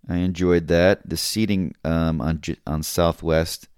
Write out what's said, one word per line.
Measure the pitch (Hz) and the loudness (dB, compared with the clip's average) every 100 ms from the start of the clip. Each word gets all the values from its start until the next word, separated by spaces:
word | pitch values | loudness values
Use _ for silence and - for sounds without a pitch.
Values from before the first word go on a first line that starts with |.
| - | -4
I | 87 | -2
enjoyed | 90 87 90 87 80 | -2 0 2 2 4
that. | 85 90 101 - | 4 4 2 -2
The | 80 | -6
seating, | - 107 110 98 87 - | -4 -2 0 0 -2 -4
um, | 76 82 82 80 | -2 0 0 -2
on | 71 80 | -2 -4
J-, | - - - | -6 -8 -6
on | 78 | -6
Southwest | 78 - 85 80 82 80 82 - - | -4 0 0 0 0 0 0 -6 -16